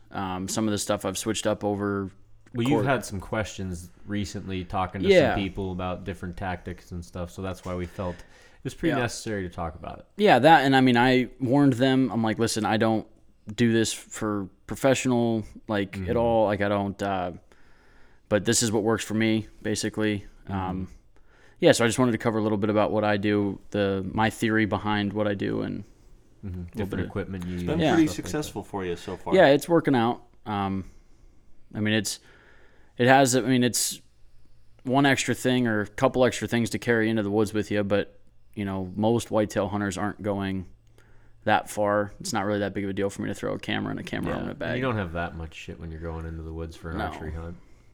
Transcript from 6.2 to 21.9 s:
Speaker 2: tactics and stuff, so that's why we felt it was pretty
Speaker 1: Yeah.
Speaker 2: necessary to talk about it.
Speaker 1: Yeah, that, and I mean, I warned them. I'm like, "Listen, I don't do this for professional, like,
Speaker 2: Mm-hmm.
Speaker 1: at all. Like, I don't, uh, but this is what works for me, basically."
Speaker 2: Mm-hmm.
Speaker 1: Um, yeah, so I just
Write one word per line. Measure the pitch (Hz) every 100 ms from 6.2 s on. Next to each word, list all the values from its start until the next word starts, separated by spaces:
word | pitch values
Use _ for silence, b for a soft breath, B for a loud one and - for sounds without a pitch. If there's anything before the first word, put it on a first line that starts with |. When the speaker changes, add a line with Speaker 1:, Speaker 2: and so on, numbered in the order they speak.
| 92 85
Speaker 2:
tactics | 95 90 95 87 -
and | 90
stuff, | 85 92 87
so | -
that's | 95 90 95
why | 90
we | 87
felt | - 92 87
it | - - - -
was | 131
pretty | - 170 139
Speaker 1:
Yeah. |
Speaker 2:
necessary | 117 - - 104 90
to |
talk | 90 82 -
about | - -
it. | - -
Speaker 1:
Yeah, | 208 135
that, | 143 156 135
and | 135
I |
mean, | 131 120
I | 127 127 120 -
warned | 131 139 143
them. | 117 135 131 131
I'm | 104
like, | 113 107
"Listen, | 113 - 104
I | 110
don't | 113 110 - - - _ -
do | 107 120
this | 113 107
for | - - - 107 104 95 _ -
professional, | 104 139 127 131 120 117 113 107 - -
like, | 107 98
Speaker 2:
Mm-hmm. | 98 92
Speaker 1:
at | 117
all. | 117 113 104
Like, | 101
I | 101
don't, | 101 98 92
uh, | 101 95 90 90 _ b b b b b b b -
but | 104 95
this | 117
is | 117
what | 107
works | 104 110
for | -
me, | 107 110 110 104 -
basically." | 107 107 107 104 107 104 - - -
Speaker 2:
Mm-hmm. |
Speaker 1:
Um, | 98 92 92 85 - _ - b b b b
yeah, | 170
so | 127
I |
just | 117